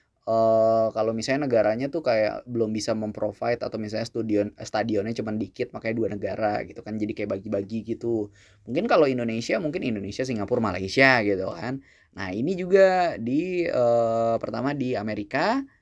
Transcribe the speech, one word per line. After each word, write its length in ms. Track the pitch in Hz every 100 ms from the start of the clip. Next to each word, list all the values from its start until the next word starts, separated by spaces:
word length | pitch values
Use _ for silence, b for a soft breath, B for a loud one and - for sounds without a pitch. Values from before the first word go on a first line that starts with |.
| b _ -
Eh, 580 | 113 113 113 113 113 110
kalau 240 | 110 110 113
misalnya 320 | 110 135 143
negaranya 400 | 117 107 113 139
tuh 160 | 165 135
kayak 400 | 113 107 104 -
belum 240 | 117 110
bisa 240 | 110 110
memprovide 720 | 110 110 104 107 - 117 120 113
atau 160 | 113
misalnya 240 | 104 107 117
studion-, 480 | 120 113 104 104
eh, 140 | - -
stadionnya 480 | 110 110 104 107 117
cuman 240 | 110 107
dikit, 320 | 98 - 120
makanya 240 | 113 113 113
dua 100 | 104
negara 480 | 104 98 92 107 104
gitu 240 | 104 - -
kan, 160 | 107
jadi 120 | 104 107
kayak 240 | 104 98
bagi-bagi 400 | 107 104 98 113 110
gitu. 400 | 113 117 113 101 b b b -
Mungkin 160 | 135 226
kalau 240 | 208 143
Indonesia, 480 | 127 117 113 - -
mungkin 240 | 156 160
Indonesia, 400 | 127 107 98 104
Singapura, 400 | 131 113 98 120
Malaysia 640 | 107 90 95 131 135 123 104
gitu 240 | 95 92 82
kan. 240 | 113 135 b b b
Nah, 160 | 95 98
ini 240 | 98 143
juga 640 | 185 180 190 190 185 170 98
di, 480 | 117 139 180 180 -
eh, 720 | 127 120 117 113 113 117 113
pertama 400 | - 113 131 147
di 160 | 127
Amerika, 720 | 113 107 104 104 135 185 262 269 B